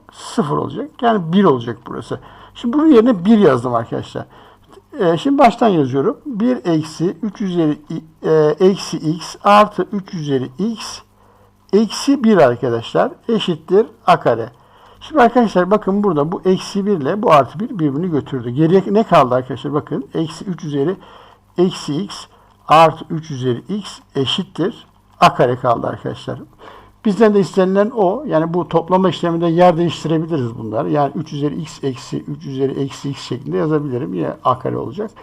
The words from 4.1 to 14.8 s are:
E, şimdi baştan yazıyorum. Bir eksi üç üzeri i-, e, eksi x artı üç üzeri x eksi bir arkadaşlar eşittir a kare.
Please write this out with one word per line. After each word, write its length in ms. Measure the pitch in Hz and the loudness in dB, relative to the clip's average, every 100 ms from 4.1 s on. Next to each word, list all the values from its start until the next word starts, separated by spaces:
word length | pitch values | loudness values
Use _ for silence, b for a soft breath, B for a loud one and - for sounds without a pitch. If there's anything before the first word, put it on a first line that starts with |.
| - - B B B _ - _ 294 | -12 -14 B B B _ -20 _ -2
E, 180 | 175 165 | 0 0
şimdi 200 | 277 285 | 0 4
baştan 300 | 247 - 233 | 4 4 2
yazıyorum. 480 | 170 131 135 165 285 302 | 2 2 0 0 -2 -6
Bir 380 | 208 240 247 | -2 -2 -2
eksi 520 | 180 160 151 - 170 - | 0 -2 -2 -4 -4 -4
üç 180 | 220 - | -8 -6
üzeri 380 | 190 175 156 147 - | -4 0 0 -2 -8
i-, 380 | 160 - _ - | -12 -14 _ 0
e, 260 | 160 151 151 | 2 2 4
eksi 360 | 190 196 - 160 | 2 2 -4 -6
x 400 | 156 170 - - | -4 -6 -8 -2
artı 420 | 202 208 208 - 180 | 4 6 4 0 -6
üç 220 | 202 190 | -6 -8
üzeri 340 | 175 147 135 127 - | -8 -2 -2 -2 -6
x 420 | 214 220 - - _ b b b b b b | -6 -6 -12 -16 _ b b b b b b
eksi 520 | 196 220 - - 277 | 2 2 -2 -2 2
bir 140 | 226 196 | 4 6
arkadaşlar 760 | 135 120 135 117 - 156 233 - - | 6 4 -2 -2 -2 -2 -2 -4 -4
eşittir 580 | 220 - 160 - 190 233 - - | -2 -2 -4 2 2 2 -2 0
a 140 | 165 | 2
kare. 300 | 147 117 113 - b b | 2 0 -4 -12 b b